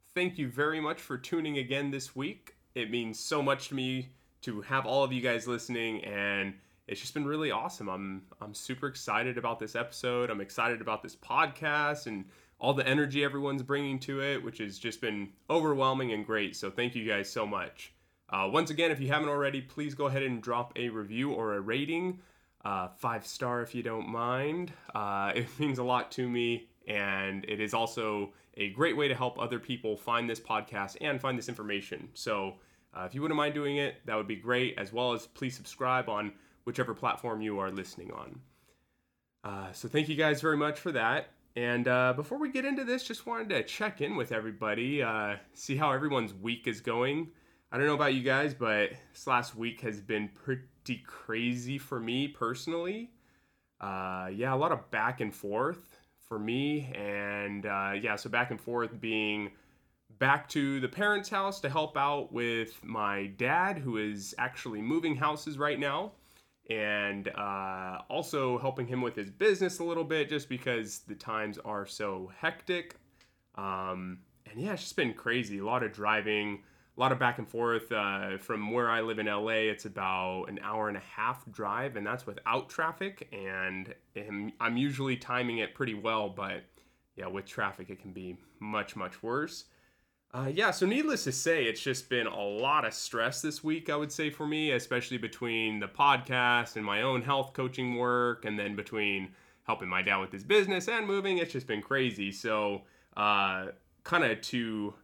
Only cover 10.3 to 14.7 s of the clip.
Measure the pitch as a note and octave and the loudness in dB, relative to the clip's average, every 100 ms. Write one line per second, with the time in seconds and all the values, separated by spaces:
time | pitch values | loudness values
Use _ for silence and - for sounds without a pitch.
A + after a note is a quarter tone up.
10.3 | G#2+ G2 - A#2 A#2 A2+ G#2+ A2 - - | -2 -4 0 0 2 -2 -4 -4 -14 0
11.3 | B2+ D#3 C3+ D#3 D3 D3 D3 A#2+ G#2 F#2+ | 2 2 0 0 2 2 0 -4 -6 -8
12.3 | - - _ B2+ C3+ C3 C#3 C#3+ C#3 C#3+ | -16 -20 _ 2 4 6 4 4 2 2
13.3 | C#3 C#3 C#3 C3 C#3+ C#3+ C3 C3 C3+ C#3 | 2 -2 -2 0 0 0 -2 -2 -2 0
14.3 | C#3 A2+ A2+ G#2+ | -2 -4 -6 -8